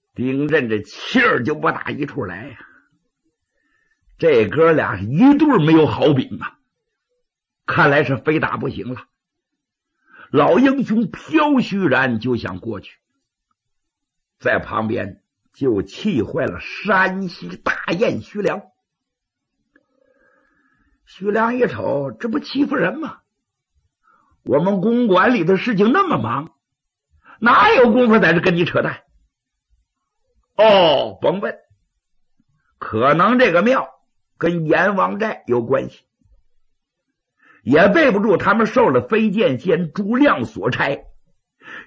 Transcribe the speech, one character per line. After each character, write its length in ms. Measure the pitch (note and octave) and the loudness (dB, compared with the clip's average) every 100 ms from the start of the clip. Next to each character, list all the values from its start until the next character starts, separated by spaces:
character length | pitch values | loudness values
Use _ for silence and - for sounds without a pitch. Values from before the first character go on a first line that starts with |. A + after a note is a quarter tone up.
| _ | _
丁 340 | - B2+ C3+ D3 | -8 -4 -4 -2
震 200 | D#3 A#2+ | -2 -2
这 140 | G#2+ | -4
气 400 | - - - F3 | -6 -16 -4 0
儿 220 | - C3+ | 0 0
就 100 | A#2+ | -4
不 160 | D3+ D#3+ | -4 -4
打 220 | C#3+ - | -4 -8
一 160 | A#2 C#3+ | -8 -8
处 180 | C#3+ G2+ | -8 -10
来 220 | F2 A#2+ | -12 -16
呀， 100 | G#2 - _ _ _ _ _ _ _ _ _ _ _ _ _ _ _ | -20 -20 _ _ _ _ _ _ _ _ _ _ _ _ _ _ _
这 300 | E3 B2+ G#2 | 2 4 2
哥 240 | B2 E3 | 2 2
俩 260 | D3+ G2+ F#2 | 2 0 -6
是 60 | |
一 340 | G#2 D3+ C4 C#4+ | -4 4 4 6
对 100 | D#4 | 4
儿 120 | A3+ | 4
没 140 | D3+ | 4
有 120 | D#3+ C#3 | 4 4
好 260 | A2 C3 | 2 2
饼 280 | C3+ - G2+ | 2 -2 -10
啊， 160 | - - _ _ _ _ _ _ _ _ _ _ - | -14 -16 _ _ _ _ _ _ _ _ _ _ -6
看 240 | - D3+ | 0 2
来 120 | C#3+ | 2
是 140 | C3 C3 | 0 -2
非 220 | - D#3 | -2 -2
打 180 | D3+ A2+ | -2 -6
不 100 | C3+ | -8
行 280 | G2+ A2 B2+ | -8 -12 -14
了。 80 | - _ _ _ _ _ _ _ _ _ _ - - | -16 _ _ _ _ _ _ _ _ _ _ -20 -4
老 260 | C#3 D3 G#3+ | 0 2 4
英 260 | C4+ C4+ | 2 0
雄 280 | - A3 G#3 | -2 -2 -2
飘 480 | - - D#4 D4+ C4+ | -8 -2 0 2 2
虚 180 | - G3 | 0 -2
然 420 | F3 B2+ C3 A2+ | 0 0 0 -2
就 160 | B2+ A#2 | -2 -4
想 240 | F#2+ F#2 | -6 -10
过 200 | A2+ G2 | -12 -12
去， 180 | - _ _ _ _ _ _ _ _ _ _ _ _ _ _ _ | -16 _ _ _ _ _ _ _ _ _ _ _ _ _ _ _
在 180 | C3+ G#2 | -4 -4
旁 300 | - A2 A2 | -4 -6 -4
边 340 | G#2 G2 - _ _ _ | -6 -8 -12 _ _ _
就 300 | _ C3+ G#2 | _ -2 -2
气 400 | F2 - G#3+ C#3+ | -4 -6 -4 -2
坏 240 | F#2+ E3 A#2+ | -4 -4 -6
了 120 | E2+ | -8
山 680 | - - G3 F#3+ F#3+ F#3+ F#3 | -14 -10 -2 0 0 -4 -10
西 260 | - F3 F3+ | -12 -16 -8
大 200 | - - - | -6 -6 -6
雁 300 | E3+ A3+ A2 | -4 -2 -4
徐 200 | - G#3 | -10 -6
良。 220 | G3+ G3+ - _ _ _ _ _ _ _ _ _ _ _ _ _ _ _ _ _ _ _ _ _ _ _ _ | -4 -6 -10 _ _ _ _ _ _ _ _ _ _ _ _ _ _ _ _ _ _ _ _ _ _ _ _
徐 240 | - G3+ | -8 -4
良 280 | A3 A3+ B3 | -2 -2 0
一 100 | G#3 | -2
瞅， 440 | A2 F#2 C#3+ C3+ | -2 -4 -4 -6
这 160 | A2+ A#3 | -8 -6
不 120 | C#4+ | -6
欺 260 | - C4 C#4+ | -6 -4 -2
负 100 | C4+ | 0
人 220 | F3 C4+ | -2 -4
吗？ 220 | C#4 - _ _ _ _ _ _ _ _ _ _ _ _ | -12 -14 _ _ _ _ _ _ _ _ _ _ _ _
我 160 | - C3+ | -2 0
们 220 | F#3 G3 | 0 0
公 240 | G3+ A#3+ A#3+ | 0 0 2
馆 300 | F3+ G#3+ A#3+ | 2 4 2
里 80 | |
的 140 | E3 F#3+ | 2 0
事 180 | A#3 F#3+ | 0 2
情 160 | G#3 | 2
那 160 | F#4 F#4+ | 2 0
么 100 | F3 | -2
忙， 380 | A2 B2+ D#3+ _ _ _ _ _ _ _ _ - | -4 -6 -8 _ _ _ _ _ _ _ _ -2
哪 320 | A#3 C4+ G#4+ | 2 4 4
有 200 | A#4 A#4+ | 6 4
功 180 | A#3+ B3 | 4 4
夫 80 | A3 | 4
在 160 | F3 | 4
这 80 | E3+ | 2
跟 140 | - E3+ | 0 0
你 100 | F3 | 0
扯 160 | C3 | -2
淡？ 220 | D3+ - _ _ _ _ _ _ _ _ _ _ _ _ _ _ _ - | -4 -8 _ _ _ _ _ _ _ _ _ _ _ _ _ _ _ 2
哦， 640 | A3 G3+ E3 C3 A#2 F#2+ | 4 6 4 2 -2 -2
甭 180 | C#3 F#3 | -2 -2
问， 160 | A3+ - _ _ _ _ _ _ _ _ _ _ _ _ | -6 -10 _ _ _ _ _ _ _ _ _ _ _ _
可 340 | - A2 C3 | -8 -2 0
能 240 | D3+ G3+ B3 | 2 2 4
这 140 | A#3+ | 2
个 100 | E3+ | 2
庙 260 | A3 C4 - - _ _ _ _ | 2 0 -4 -14 _ _ _ _
跟 260 | E3 E3+ D#3 | -4 -4 0
阎 300 | D#3+ F#3+ G3 | 2 2 0
王 240 | F#3 G3+ | -4 -4
寨 240 | G#3+ - - | -6 -8 -4
有 160 | A#2+ | -2
关 300 | A#2 C3+ B1+ | 0 -2 -4
系， 80 | - _ _ _ _ _ _ _ _ _ _ _ _ _ _ _ _ | -14 _ _ _ _ _ _ _ _ _ _ _ _ _ _ _ _
也 260 | - D3+ G3+ | 0 4 4
背 200 | E4 C#4 | 4 2
不 100 | G3+ | 2
住 180 | G#3+ E3 | 0 0
他 180 | F#3+ G#3+ | 2 0
们 100 | A3 | 0
受 240 | B3+ G#3+ | 2 2
了 180 | B2 - | 2 0
飞 220 | A3 A3 | 0 0
剑 300 | G3 F3 B2+ | 0 0 0
仙 340 | F3+ F3 E3 | -2 -2 -2
朱 220 | - G3+ A#3+ | -6 -4 2
亮 300 | C#4+ E3+ A2 | 2 2 -4
所 260 | - - | -6 -6
差， 340 | B2+ C#3 - - - _ _ _ _ - - | -2 -4 -4 -10 -20 _ _ _ _ -20 -20